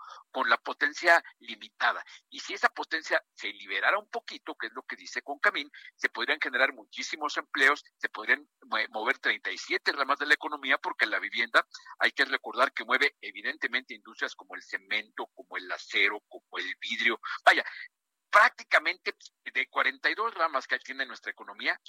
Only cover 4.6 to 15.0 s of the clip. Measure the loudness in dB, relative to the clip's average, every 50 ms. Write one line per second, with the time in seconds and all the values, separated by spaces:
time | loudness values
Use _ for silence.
4.6 | -10 -10 -10 -10 -12 -12 -12 -12 -12 -10 -8 -8 -8 -8 -4 2 2 2 2 0
5.6 | -4 -8 -10 -20 -20 -20 -8 -4 -4 -2 -2 0 0 0 0 0 0 0 2 4
6.6 | 4 2 2 -2 -12 _ -12 -10 -10 -8 -6 -4 -4 -4 -4 -4 -6 _ 2 4
7.6 | 6 6 4 4 -2 -16 _ _ -8 -8 -6 -4 0 0 0 0 -2 _ _ _
8.6 | -10 -4 -2 -2 -2 -2 -4 -4 0 0 0 0 0 -2 -2 -2 -2 -8 -8 -6
9.6 | -4 -4 -4 -2 0 -2 0 0 0 0 0 0 2 2 2 2 0 -4 -8 -4
10.6 | 0 2 2 2 0 -2 -4 -2 -2 0 0 -2 -4 -4 -4 -2 -2 2 2 2
11.6 | 2 _ -4 -20 -18 -12 -4 0 0 0 2 2 0 0 0 -4 -4 -2 0 2
12.6 | 2 2 0 -2 -2 0 2 2 2 2 0 _ -14 -14 -10 -8 -8 -8 -6 -6
13.6 | -6 -4 -4 -4 -6 -6 -16 -16 -16 -16 -10 -8 -8 -8 -8 -10 -18 -16 -16 -16
14.6 | -12 -10 -10 -10 _ -4 -6 -6